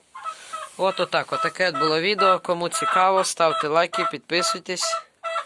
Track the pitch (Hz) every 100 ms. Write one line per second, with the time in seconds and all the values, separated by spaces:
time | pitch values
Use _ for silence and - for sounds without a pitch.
0 | _ 1077 1077 1077 - 640 622 - 185 185
1 | 175 165 131 139 165 - 180 151 156 156
2 | 180 202 190 180 - 170 175 - - 185
3 | 185 190 180 - 165 156 151 160 170 165
4 | 170 143 - 170 175 185 170 180 659 659
5 | - _ 659 659